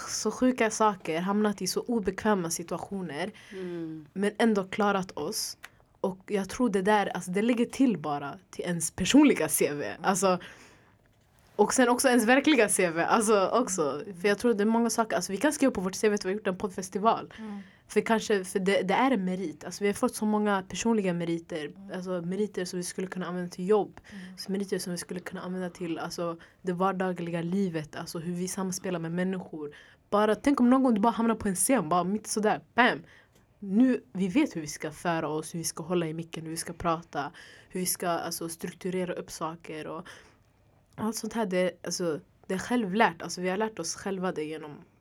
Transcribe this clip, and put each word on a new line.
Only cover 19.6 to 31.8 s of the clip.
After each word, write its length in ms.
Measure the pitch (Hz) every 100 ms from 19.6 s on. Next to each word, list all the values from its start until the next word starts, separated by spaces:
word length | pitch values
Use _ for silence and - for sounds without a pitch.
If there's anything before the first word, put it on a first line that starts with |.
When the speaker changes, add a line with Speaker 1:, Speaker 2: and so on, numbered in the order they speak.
Speaker 1:
Alltså, 200 | - 180
vi 40 | 202
har 60 |
fått 200 | 202 247
så 100 | - 214
många 360 | 214 208 202 190
personliga 440 | 180 226 226 190
meriter. 520 | 170 170 170 170 170 147
Speaker 3:
Mm. 260 | 185 196
Speaker 1:
Alltså, 160 | 180 180
meriter 540 | 185 170 190 208 190
som 120 | 180 185
vi 60 |
skulle 240 | 175 - 185
kunna 200 | 180 170
använda 240 | 180 175
till 180 | - 180
jobb. 320 | 214 185 - -
Speaker 3:
Mm. 280 | 202 185 185
Speaker 1:
Så 140 | -
meriter 260 | 190 196 185
som 120 | 185
vi 60 | 175
skulle 220 | - 180
kunna 200 | 175 180
använda 280 | 170 185 180
till, 280 | 175 175 160
alltså, 380 | 156 - 170 165 - _
det 100 | 185
vardagliga 720 | 180 190 190 185 180 170 170
livet. 540 | 165 190 196 165 156 -
Alltså, 220 | 165 175
hur 160 | 165
vi 140 | 175 185
samspelar 500 | 196 190 180 196 180
med 140 | 165
människor. 640 | 175 185 190 - 160 147 - - - _
Bara, 240 | 202 214
tänk 260 | 214 269 285
om 100 | 247
någon 120 | 262
gång 120 | 262
du 60 | 220
bara 120 | 233
hamnar 220 | 226 226
på 140 | 220 208
en 60 |
scen, 340 | 185 - 262